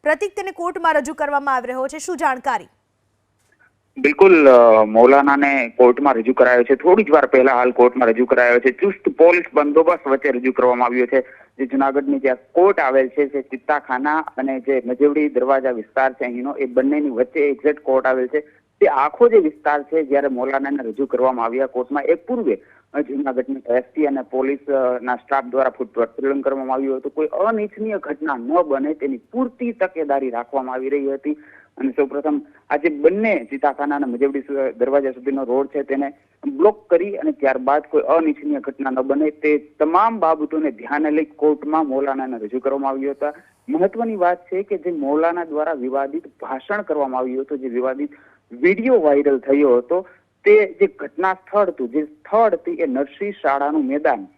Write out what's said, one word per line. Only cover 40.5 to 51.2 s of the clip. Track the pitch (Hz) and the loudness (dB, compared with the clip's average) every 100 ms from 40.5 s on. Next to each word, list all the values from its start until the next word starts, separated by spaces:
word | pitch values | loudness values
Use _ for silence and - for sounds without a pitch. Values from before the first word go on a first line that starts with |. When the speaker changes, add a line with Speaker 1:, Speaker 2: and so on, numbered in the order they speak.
| 156 151 | -4 -4
Speaker 2:
ધ્યાને | 113 113 147 156 | -6 -8 -4 -2
લઈ | 151 | -2
કોર્ટમાં | 151 - 151 147 147 156 | -4 -2 -2 0 -2 -2
મૌલાનાને | 147 131 139 135 131 120 | -2 -4 -4 -6 -8 -10
રજૂ | 104 123 | -8 -6
કરવામાં | 135 139 139 | -4 -4 -4
આવ્યો | 135 139 | -4 -6
હતા. | 139 147 - _ _ - | -6 -8 -8 _ _ -8
મહત્વની | 208 190 220 233 | -2 -2 -2 -6
વાત | 208 175 175 | -2 -2 -2
છે | - 190 | -6 -8
કે | 202 185 | -6 -6
જે | 175 | -6
મૌલાના | 165 139 151 165 170 | -6 -2 0 0 -2
દ્વારા | 165 151 156 | -6 -6 -4
વિવાદિત | 151 127 135 139 156 - | -6 -4 -4 -4 -8 -12
ભાષણ | _ - 131 - 208 | _ -12 -12 -6 -8
કરવામાં | 202 151 135 127 | -4 -4 -4 -4
આવ્યું | 127 131 | -4 -6
હતું, | 135 143 | -8 -8
જે | 131 | -6
વિવાદિત | 120 131 131 147 - _ _ _ | -4 -4 -6 -10 -12 _ _ _
વીડિયો | 120 160 202 240 240 | -2 0 0 2 2
વાયરલ | 151 143 143 135 | 4 2 2 0
થયો | 139 139 143 123 | 0 2 4 2
હતો, | 123 175 190 _ _ _ | 2 -4 -4 _ _ _
તે | 202 214 202 - | 4 4 4 0
જે | 196 | -2
ઘટના | - - - | -2 -12 -4